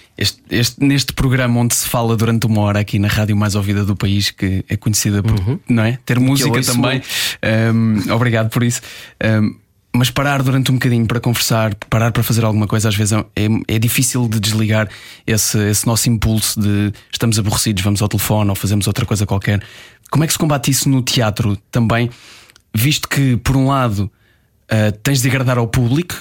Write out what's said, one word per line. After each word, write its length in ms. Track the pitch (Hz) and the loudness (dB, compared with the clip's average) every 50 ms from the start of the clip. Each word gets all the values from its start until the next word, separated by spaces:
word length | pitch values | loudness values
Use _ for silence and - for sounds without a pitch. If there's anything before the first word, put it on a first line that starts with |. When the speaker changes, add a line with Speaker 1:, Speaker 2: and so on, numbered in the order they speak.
| - _ _ | -20 _ _
Speaker 1:
este, 240 | - 101 98 - - _ - | -6 -6 -6 -6 -8 _ -4
este, 300 | - 117 120 - - - 143 | -2 -2 -2 -2 -2 0 0
neste 280 | 139 139 139 - - | 2 2 0 -2 -4
programa 460 | - - 135 131 127 127 127 120 120 120 | -2 -2 0 0 2 0 0 0 2 2
onde 140 | 120 120 - | 0 0 0
se 140 | - - - | -2 -4 -2
fala 280 | - 123 117 113 113 | -2 0 0 0 0
durante 300 | 104 113 113 113 113 117 | 0 2 0 0 0 0
uma 140 | 107 110 107 | 0 2 2
hora 180 | 104 101 101 104 | 2 2 2 0
aqui 180 | 101 - - 101 | 0 0 0 0
na 80 | 101 101 | 0 0
rádio 280 | - 107 107 101 104 | 0 0 0 0 2
mais 180 | 101 107 104 92 | 0 0 0 0
ouvida 280 | 104 98 101 101 101 104 | 0 0 0 0 0 0
do 120 | 98 101 | 0 -2
país, 340 | - - 98 98 101 98 - | 0 0 0 0 0 -2 -2
que 340 | - - 95 92 92 95 - - | -4 -4 -2 -2 -2 -2 -2 -4
é 80 | 107 | -4
conhecida 440 | - - 110 101 - - 107 101 101 | -2 -2 -2 0 0 0 0 0 0
por, 160 | 92 110 107 101 | 2 0 0 0
Speaker 2:
Uhum. 180 | 90 110 147 196 - - | 0 -2 -4 -4 -2 0
Speaker 1:
não 140 | 120 113 107 | 0 2 2
é? 140 | 113 131 - _ | 0 -2 -4 _
Ter 120 | - 123 123 | -2 0 2
Speaker 2:
Que 40 | |
eu 40 | 123 | 2
Speaker 1:
música 300 | 131 139 135 127 - 117 | 2 2 2 0 0 0
Speaker 2:
ouço 160 | 127 131 123 | 0 0 0
Speaker 1:
também. 180 | 123 120 120 123 | 0 0 0 0
Speaker 2:
muito. 160 | 139 131 - - - - - - - - - 107 110 110 113 113 113 113 113 113 107 104 92 - | -2 -4 -4 -6 -6 -4 -4 -6 -6 -4 -2 0 0 2 2 2 2 2 2 2 0 0 0 0
Speaker 1:
Hum, 40 | 107 | 0
obrigado 340 | 117 123 120 113 110 113 113 | 0 0 2 0 0 0 0
por 120 | - 123 | 0 0
isso. 180 | 120 117 117 - - - - - - - - - - | 0 0 -2 -4 -6 -12 -18 -20 -20 -16 -8 -4 0
Hum, 320 | 110 110 107 107 - - - _ _ _ _ _ _ - | 2 2 2 2 0 -2 -6 _ _ _ _ _ _ 0
mas 160 | 123 127 123 | 0 0 0
parar 320 | - 143 139 143 143 135 | 0 0 0 0 0 0
durante 280 | 131 135 131 135 127 - | 0 2 2 2 2 2
um 40 | 131 | 2
bocadinho 320 | 120 - 127 120 117 113 | 2 2 2 2 2 2
para 120 | 101 117 117 | 0 0 -2
conversar, 560 | - 120 110 - - - 117 110 110 107 101 - - - | 0 0 0 0 0 0 0 0 0 0 -2 -6 -6 -2
parar 240 | - 110 113 117 | 0 0 0 2
para 100 | - 120 | 0 0
fazer 220 | 117 - 117 117 113 | 0 0 2 2 2
alguma 220 | 110 104 107 107 101 | 2 2 0 0 0
coisa, 200 | 110 110 104 110 | 0 0 0 0
às 60 | 101 | 0
vezes 160 | 104 107 98 | 0 0 0
é, 120 | 110 107 - - - - 107 | 0 0 -2 -2 -2 -2 0
é, 40 | 107 113 - - - 110 | 0 0 0 -2 -2 -2
é 20 | 113 | 0
difícil 500 | 113 117 - 139 131 - - 127 120 113 | 0 0 0 0 0 0 0 -2 -2 0
de 100 | 110 110 | 0 -2
desligar 500 | 98 107 107 110 110 104 113 110 107 101 - - - - - - _ | -2 0 0 0 0 2 2 0 0 -2 -6 -14 -20 -20 -20 -10 _
esse, 320 | - 110 104 - - - 107 104 104 | -2 -2 0 0 0 0 0 0 0
esse 180 | 107 - - | 0 0 0
nosso 220 | 123 117 - - 127 | 0 0 0 0 0
impulso 500 | 117 104 - 110 110 107 - - - 107 | 0 2 2 0 0 0 -2 -2 -2 -2
de 320 | 101 104 101 101 104 104 107 - - _ | 0 0 0 0 0 -2 -4 -6 -12 _
estamos 260 | - - 123 117 107 113 | -6 -2 -2 0 0 0
aborrecidos, 440 | 98 104 - - - 113 104 95 | 0 0 -2 -2 -2 -2 -2 -2
vamos 200 | 95 104 101 95 | 0 0 0 0
ao 60 | 107 101 | 0 -2
telefone 420 | - 104 - - 107 107 104 101 | -2 -2 -2 0 0 0 0 0
ou 40 | 98 | -2
fazemos 300 | - - 95 101 104 98 | -2 -2 -2 0 0 0
outra 200 | 104 98 - 127 | -2 -2 -2 -2
coisa 180 | - 107 98 104 | -2 -2 -2 -2
qualquer. 360 | - 98 98 - 104 104 98 - - - - - - - _ _ - | -2 -2 -2 0 0 -2 -2 -4 -8 -16 -20 -20 -20 -20 _ _ -2
Como 140 | - 139 160 | 0 0 0
é 20 | |
que 60 | 156 | 0
se 60 | - - | 0 -2
combate 320 | 160 151 147 131 - 147 | 0 0 0 0 0 0
isso 180 | 131 - - 143 | 0 0 0 0
no 120 | 135 127 | 0 0
teatro 540 | 120 - - 127 113 107 98 - 101 101 101 - _ _ | 0 0 0 0 0 0 0 -2 -2 -2 -2 -4 _ _
também? 400 | - 127 113 110 117 117 123 120 - - - - - - - - - - _ _ - | -2 0 2 2 2 0 0 -2 -4 -10 -20 -20 -20 -20 -20 -20 -20 -20 _ _ -2
Visto 340 | 107 120 151 143 - - - | 0 0 0 0 -2 -4 -4
que, 280 | - 143 139 131 123 - | 0 0 2 2 2 0
por 180 | - - 135 | 0 0 2
um 120 | 135 131 135 | 2 2 2
lado, 420 | 139 135 127 117 98 101 98 98 - _ _ _ _ _ _ _ _ _ _ - | 2 2 0 0 0 -2 -4 -4 -8 _ _ _ _ _ _ _ _ _ _ -2
ah, 220 | 113 107 107 107 104 - | 0 2 2 2 0 -2
tens 180 | - 143 139 127 | -2 -2 0 0
de 80 | 120 135 | 0 0
agradar 300 | 123 131 127 127 123 120 | 0 0 0 0 0 0
ao 80 | 117 110 | 0 0
público 480 | - 131 120 113 135 160 175 - - - | 0 0 2 2 2 0 -2 -4 -6 -4